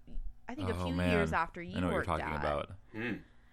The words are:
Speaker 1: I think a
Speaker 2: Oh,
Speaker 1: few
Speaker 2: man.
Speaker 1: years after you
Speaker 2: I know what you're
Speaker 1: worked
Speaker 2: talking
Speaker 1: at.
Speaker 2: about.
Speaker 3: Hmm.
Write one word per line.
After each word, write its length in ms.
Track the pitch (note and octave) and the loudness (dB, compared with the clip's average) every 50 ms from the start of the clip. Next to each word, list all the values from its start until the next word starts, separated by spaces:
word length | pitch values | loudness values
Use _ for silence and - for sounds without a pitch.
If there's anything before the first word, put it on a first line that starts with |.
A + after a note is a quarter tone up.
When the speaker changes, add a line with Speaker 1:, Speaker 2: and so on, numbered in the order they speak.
| - - - - - - - - - - | -10 -4 -2 -2 -2 -2 -4 -8 -10 -8
Speaker 1:
I 60 | B3+ | -6
think 140 | - - - | -2 -2 0
a 60 | - | 0
Speaker 2:
Oh, 80 | F2+ F2+ | 0 0
Speaker 1:
few 80 | F2 E2+ | 0 2
Speaker 2:
man. 160 | F2 F2+ F2+ F2 | 2 4 6 6
Speaker 1:
years 200 | E2+ E2 D#2+ D#2+ | 6 4 4 2
after 300 | - - - - - - | 2 0 0 -4 -8 -10
you 140 | - - | -6 -2
Speaker 2:
I 40 | - | 0
know 60 | F2+ | 2
what 40 | F2 - | 2 2
you're 60 | - | 2
Speaker 1:
worked 80 | D3 - | 2 2
Speaker 2:
talking 160 | E2+ D#2 - | 0 0 0
Speaker 1:
at. 140 | E2 D#2+ D2+ | -2 -2 0
Speaker 2:
about. 300 | D2 D2+ D2 C#2+ - - F#2+ - - - - | 0 0 0 0 -2 -4 -8 -14 -16 -12 -8
Speaker 3:
Hmm. 200 | G#2+ A2+ A#2+ G2+ E2+ - - - - - - | -4 -4 -4 -4 -4 -8 -12 -20 -20 -20 -20